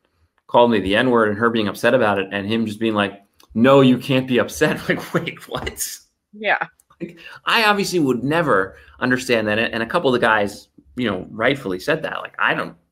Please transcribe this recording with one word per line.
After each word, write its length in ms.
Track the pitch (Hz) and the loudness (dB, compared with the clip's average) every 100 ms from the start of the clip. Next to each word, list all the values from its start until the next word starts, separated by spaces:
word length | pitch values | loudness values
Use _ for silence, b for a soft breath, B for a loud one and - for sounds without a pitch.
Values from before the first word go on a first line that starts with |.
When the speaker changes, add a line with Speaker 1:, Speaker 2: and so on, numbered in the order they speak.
| _ _ _ _ _ | _ _ _ _ _
Speaker 1:
called 220 | 120 120 | 4 4
me 100 | 110 | 4
the 160 | 95 104 | 2 0
N-word," 340 | 127 117 107 | 2 2 2
and 80 | 104 | 0
her 120 | 117 | 0
being 180 | 113 101 | 0 -2
upset 280 | 92 117 127 | -2 0 2
about 240 | 131 101 | 2 0
it, 80 | 95 | -4
and 140 | 101 98 | -6 -4
him 200 | 113 107 | -2 -4
just 120 | 107 | -4
being 140 | 113 | -2
like, 300 | 104 101 - _ _ _ 110 | 0 -2 -4 _ _ _ 2
"No, 260 | 127 139 | 6 8
you 160 | 127 123 | 6 4
can't 300 | - 131 131 | 0 -2 0
be 100 | 120 | 0
upset." 420 | 101 - 151 - | -2 -2 -2 -2
<laughs> 40 | - | -4
Like, 240 | 143 - | -6 -4
wait, 340 | 175 - - - | -6 -6 -10 -12
what? 380 | 135 - - - - _ _ _ | -10 -10 -10 -12 -12 _ _ _
Speaker 2:
Yeah. 340 | 208 208 151 - _ _ _ | -6 -2 -2 -4 _ _ _
Speaker 1:
Like, 160 | 180 - B B - | -16 -16 B B -2
I 180 | 214 214 | 2 2
obviously 340 | 202 190 180 | 2 0 0
would 240 | 135 120 | 0 0
never 540 | 131 160 147 98 95 B B B | 0 0 2 0 0 B B B
understand 480 | 127 127 - 113 107 | 0 0 2 0 2
that. 100 | 107 | 0
And 240 | 117 113 | -2 -4
a 60 | 113 | -4
couple 260 | 175 139 | 0 2
of 80 | 123 | 2
the 40 | 117 | 4
guys, 420 | 107 101 - - _ _ - | 2 0 -6 -18 _ _ -6
you 140 | 117 | -4
know, 160 | 92 85 | -4 -8
rightfully 480 | 104 120 139 - 92 | -4 -2 -2 -4 -6
said 240 | - 160 | -4 -4
that. 160 | - 90 | -4 -10
Like, 140 | - - | -12 -4
"I 160 | 113 | -2
don't, 220 | 156 85 - _ | -2 -6 -12 _